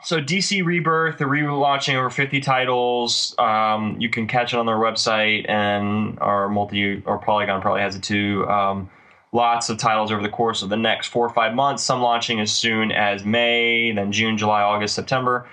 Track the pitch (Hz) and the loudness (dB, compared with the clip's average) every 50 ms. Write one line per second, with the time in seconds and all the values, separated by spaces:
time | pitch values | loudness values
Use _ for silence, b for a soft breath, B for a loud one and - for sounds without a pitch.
0 | - - 170 160 139 135 175 196 185 - 202 190 180 170 175 170 151 165 160 160 | -6 -2 -2 -2 0 -2 -2 -2 0 0 0 0 0 0 0 0 2 2 2 2
1 | 160 160 160 - 147 135 139 147 151 147 143 139 143 143 139 135 - 143 135 131 | 0 0 -2 -2 -2 0 0 0 0 0 0 2 2 2 2 0 0 0 0 0
2 | 127 123 - 143 139 135 143 139 139 139 131 131 127 131 123 123 123 123 120 120 | -2 -2 -2 -2 -2 -2 -2 -2 0 0 0 2 2 2 2 2 2 2 0 0
3 | 120 113 - - - - - - 123 110 107 107 110 110 107 107 107 107 107 - | 0 0 0 -2 -2 -2 0 0 2 2 2 2 2 2 0 0 -2 -2 -2 -4
4 | 117 113 - 117 110 104 131 123 120 - 123 117 117 117 110 110 113 110 110 - | -4 -4 -2 -4 -4 0 0 0 0 0 0 0 0 0 0 2 2 0 0 0
5 | - 117 110 107 107 107 107 101 - - 107 104 104 104 104 101 104 101 104 107 | 0 0 2 2 2 2 0 0 0 0 0 0 2 2 0 0 0 0 0 0
6 | 104 101 95 - - 101 101 101 98 104 104 101 104 104 101 101 101 101 98 98 | -2 -2 -4 -2 -2 0 0 0 0 0 0 -2 -2 -2 -2 -2 -2 -2 -2 -4
7 | - 104 104 104 - 110 107 104 101 98 98 95 101 101 101 98 101 98 98 95 | -4 -4 -4 -2 0 0 0 0 0 0 -2 -2 0 0 0 0 0 -2 -4 -6
8 | - - 104 101 101 101 101 95 - - 104 101 98 98 98 98 92 B B B | -6 -2 -2 0 0 0 0 0 0 0 2 2 2 0 -2 -4 -6 B B B
9 | B B B B B _ - 120 120 120 117 117 - - 110 104 123 113 110 110 | B B B B B _ 0 2 2 2 2 0 -2 -4 -4 -2 0 2 2 2
10 | 107 104 107 101 107 104 - - 117 113 110 - 98 95 104 113 113 110 101 - | 0 0 -2 -2 -2 -4 -2 -2 0 0 0 -2 -4 -2 -2 0 0 0 0 -2
11 | - - - 120 117 117 - 117 113 110 117 127 139 143 135 - - - 131 127 | -4 -4 -2 -2 -2 0 0 0 0 2 2 0 0 0 0 -2 -2 -2 0 2
12 | 127 120 117 117 - - 117 107 107 104 - - - 113 110 110 110 107 - - | 2 2 2 2 0 -2 -2 -2 0 -2 -2 0 0 0 2 2 0 0 2 2
13 | 104 101 101 101 101 107 113 120 120 117 117 117 117 117 117 117 117 117 110 101 | 2 2 0 -2 -2 0 2 2 2 2 2 2 2 2 2 2 0 0 0 0
14 | 98 101 101 107 110 113 110 104 107 107 107 104 101 104 104 104 104 104 - - | -2 -2 0 0 0 0 0 0 2 2 2 4 4 2 2 0 -2 -2 -4 -4
15 | - - 135 131 127 123 123 120 B B | -2 -2 -2 0 0 0 -2 -2 B B